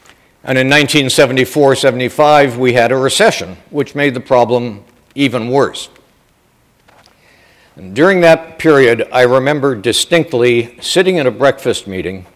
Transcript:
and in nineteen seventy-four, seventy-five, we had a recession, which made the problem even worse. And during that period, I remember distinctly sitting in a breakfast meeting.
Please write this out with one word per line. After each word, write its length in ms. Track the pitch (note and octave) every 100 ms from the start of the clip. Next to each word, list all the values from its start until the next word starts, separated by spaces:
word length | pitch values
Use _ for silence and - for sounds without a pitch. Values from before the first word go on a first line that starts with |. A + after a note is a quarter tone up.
| _ _ _ _
and 160 | - C3
in 100 | C3
nineteen 400 | D3 C#3 D3+ C3
seventy-four, 680 | D#3 B2+ C3 B2 D3+ C#3 B2+
seventy-five, 800 | C3+ B2 B2 - D3+ D3+ C#3 A#2
we 140 | B2+
had 180 | A#2+ A#2
a 60 | C3
recession, 600 | C3 - G#3+ - F#2 F2+ _
which 240 | D3 -
made 200 | C#3 C#3+
the 60 | B2
problem 640 | - B2 A#2 A#2+ A#2+ G2+ _ _ _
even 360 | C3+ C#3 A#2 A#2
worse. 380 | C#3 A#2+ - - _ _ _ _ _ _ _ _ _ _ _ _ _ _ _ _ _ _
And 180 | - F#2 G#2
during 240 | F3+ F#3
that 400 | E3 D#3+ - -
period, 480 | D#3+ C#3+ A#2+ A2+ -
I 120 | B2+
remember 520 | B2 B2+ C3+ D3+ C#3
distinctly 1040 | A2 A#2+ - - E3+ - B2 B2 A#2+ A#2 -
sitting 360 | - F3+ F#3 F3
in 100 | B2+
a 40 |
breakfast 560 | G#2 C3+ C3+ B2 - G2
meeting. 360 | F#2+ E2+ F#2+ F2